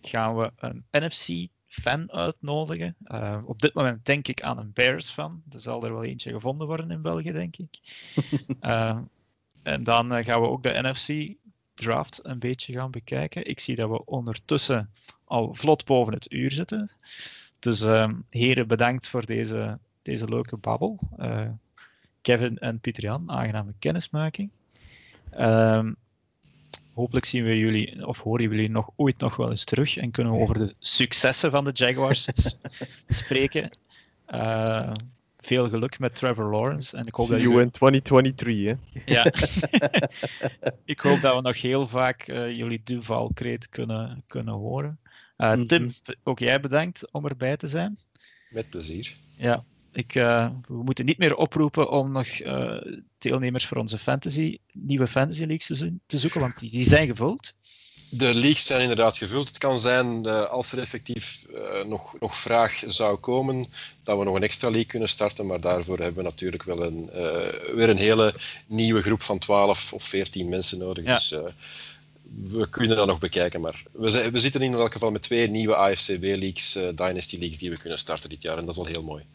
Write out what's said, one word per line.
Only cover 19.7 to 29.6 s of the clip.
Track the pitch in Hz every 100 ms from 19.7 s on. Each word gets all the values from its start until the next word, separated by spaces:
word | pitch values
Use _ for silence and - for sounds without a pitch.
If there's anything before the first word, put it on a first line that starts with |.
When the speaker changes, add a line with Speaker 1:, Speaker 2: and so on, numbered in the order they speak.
| 110 _ _
Speaker 1:
deze | - 123 110
leuke | 117 120 107
babbel. | 110 113 208 208 - -
Eh, | 117 110 110 110 _ _ - _ _ _
Kevin | - 117 120 117
en | 120 113
Pieter-Jan, | 120 117 104 127 170
aangename | 127 117 107 101 104
kennismaking. | 170 170 - 151 156 - 202 _ _ _ - - - - -
Ehm, | - 117 113 113 110 110 110 _ _ _ _ _ _ _ - _
hopelijk | - 120 127 -
zien | 123
we | 113 113
jullie, | 110 107 104 - -
of | 120
horen | - 117
jullie | 113 107 107
nog | 110 107 _
ooit | 143 131
nog | 127 -
wel | 117
eens | 113